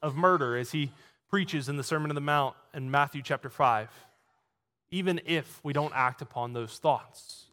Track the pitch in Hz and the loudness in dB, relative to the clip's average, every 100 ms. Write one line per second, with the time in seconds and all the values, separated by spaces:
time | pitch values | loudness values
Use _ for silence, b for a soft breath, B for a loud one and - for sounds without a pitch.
0 | 156 139 180 180 127 120 123 143 143 b | -4 2 4 4 2 -2 -2 -2 -4 b
1 | b b _ 196 180 156 131 143 131 160 | b b _ -2 0 -2 -4 -4 -2 -2
2 | 151 147 143 147 135 - _ 156 131 139 | -2 -2 2 2 2 -4 _ -10 0 2
3 | 143 143 131 143 135 - 131 113 110 - | 2 -2 -4 -4 -4 2 4 4 -2 -12
4 | - _ _ _ _ _ _ _ _ 180 | -20 _ _ _ _ _ _ _ _ -2
5 | 185 170 160 165 - - 147 143 147 131 | 0 -2 0 -2 -2 -8 -4 0 0 2
6 | 127 123 139 - 120 120 113 - 160 127 | 0 0 -8 -6 -6 -6 -8 -2 0 0
7 | - - - - - | -2 -18 -20 -20 -18